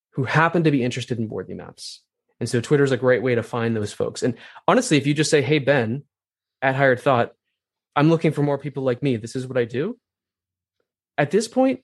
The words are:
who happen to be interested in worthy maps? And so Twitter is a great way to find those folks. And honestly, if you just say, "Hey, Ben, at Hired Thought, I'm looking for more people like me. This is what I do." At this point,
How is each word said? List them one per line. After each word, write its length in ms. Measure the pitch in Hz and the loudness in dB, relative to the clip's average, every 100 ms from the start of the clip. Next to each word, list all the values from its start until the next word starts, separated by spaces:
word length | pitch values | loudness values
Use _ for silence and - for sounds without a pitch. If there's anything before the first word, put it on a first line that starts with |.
| _ | _
who 120 | - | -8
happen 400 | 120 147 165 175 | -2 0 2 2
to 60 | 156 | 0
be 120 | 143 | 0
interested 360 | 123 123 - 113 | -2 -4 -6 -6
in 100 | 110 | -4
worthy 260 | 107 92 | -8 -10
maps? 480 | 92 - - - - _ _ _ _ | -12 -14 -18 -20 -20 _ _ _ _
And 80 | 123 | -4
so 120 | 123 | -2
Twitter 240 | - 143 | 2 2
is 80 | 139 | 2
a 40 | 123 | 2
great 260 | 127 120 | 2 2
way 120 | 127 | 2
to 80 | 120 | -2
find 340 | 110 120 117 113 | -2 -4 -2 -2
those 160 | 104 | -4
folks. 300 | - 113 - | -6 -6 -2
And 120 | 123 120 - - - | -4 -4 -14 -6 2
honestly, 300 | 214 - 147 | 2 4 2
if 100 | 131 | 2
you 60 | |
just 180 | 151 151 | 0 2
say, 120 | 156 | 2
"Hey, 160 | 127 151 | 2 0
Ben, 460 | 131 143 110 135 - _ _ _ _ _ | 2 2 0 -4 -10 _ _ _ _ _
at 140 | 135 131 | -2 2
Hired 240 | 135 120 | 2 4
Thought, 320 | 143 123 104 _ _ _ _ _ _ | 2 2 0 _ _ _ _ _ _
I'm 160 | 143 151 | 2 4
looking 220 | 165 165 | 4 0
for 100 | 147 | 0
more 160 | 143 143 | -2 -2
people 260 | 147 135 | -6 -4
like 180 | 131 123 | -2 0
me. 140 | 143 117 | -2 -2
This 200 | 117 131 | -6 -10
is 100 | 127 | -4
what 120 | 127 | -4
I 60 | |
do." 340 | 117 120 175 247 _ _ _ _ _ _ _ _ _ _ _ - | -2 -4 -6 -8 _ _ _ _ _ _ _ _ _ _ _ -4
At 140 | 147 | 0
this 160 | 196 226 | 0 0
point, 320 | 254 262 254 | 0 0 0